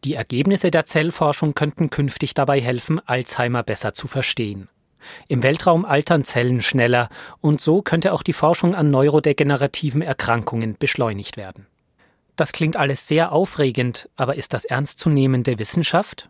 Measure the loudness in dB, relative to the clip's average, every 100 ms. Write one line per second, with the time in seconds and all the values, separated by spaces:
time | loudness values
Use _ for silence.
0 | -6 -6 -4 -2 0 2 2 2 2 0
1 | 0 0 0 0 -2 0 -4 -2 -4 0
2 | -2 -2 -4 0 2 2 0 -4 -2 -4
3 | -2 -4 -2 -2 0 -2 -2 -2 -2 -4
4 | -8 -4 -4 -2 -4 -6 -14 _ _ _
5 | -20 -20 -4 2 2 4 4 4 4 0
6 | 2 2 2 0 2 0 0 2 4 4
7 | 0 -6 -20 -4 0 2 2 2 2 0
8 | 0 -2 -2 0 2 4 2 2 2 4
9 | 4 4 2 2 2 2 0 -2 -2 -2
10 | -2 -4 0 0 0 -4 -4 -2 -4 0
11 | -2 -2 -10 -12 -14 -16 -20 _ _ _
12 | _ _ _ -4 -2 0 -2 0 0 0
13 | 0 0 2 0 -2 0 0 0 -2 -4
14 | -14 -6 -4 -2 -2 -4 -4 -2 -2 -2
15 | 2 2 4 2 0 -2 0 0 2 0
16 | -2 -10